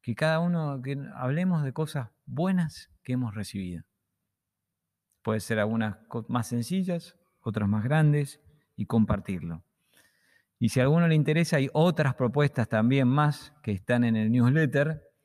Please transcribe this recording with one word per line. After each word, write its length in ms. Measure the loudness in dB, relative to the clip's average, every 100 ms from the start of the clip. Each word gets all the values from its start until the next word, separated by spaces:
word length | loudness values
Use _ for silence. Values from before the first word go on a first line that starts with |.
Que 140 | -8
cada 260 | -2 0 0
uno, 400 | 0 -2 -4 -6
que 140 | -6 -8 -8
hablemos 480 | -6 -2 0 0 0
de 120 | -2
cosas 340 | -4 -6 -6 -8 _
buenas 680 | -12 -4 0 0 -2 -6 -20 _
que 100 | -6
hemos 220 | -4 -4
recibido. 500 | -6 -8 -8 -8 -8 -12 _ _ _ _ _ _ _ _ _ _ _ _ _
Puede 180 | -4 -4
ser 180 | -2 0
algunas 380 | 0 0 -2 -6 _
co-, 160 | -10 -4
más 180 | -4 -2
sencillas, 720 | -4 -4 -4 -2 -6 -8 _ _ _
otras 260 | -6 -2 0
más 160 | 0
grandes, 560 | 0 2 4 2 -2 -10 _ _ _
y 120 | -10 -2
compartirlo. 760 | 0 2 0 -2 -8 -6 -10 _ _ _ _ _ _ _ _ _ _
Y 120 | -2
si 100 | 2
a 40 |
alguno 220 | 4 4 4
le 80 |
interesa, 440 | 4 2 2 2 0
hay 100 | 0
otras 400 | 2 2 2 0
propuestas 520 | 0 0 2 0 0 0
también 420 | 2 2 4 4
más 440 | 4 2 0 -10 _
que 100 | -6
están 320 | -6 0 2
en 120 | 2 2
el 160 | 2
newsletter. 680 | 4 4 4 2 2 0 -2 -12 _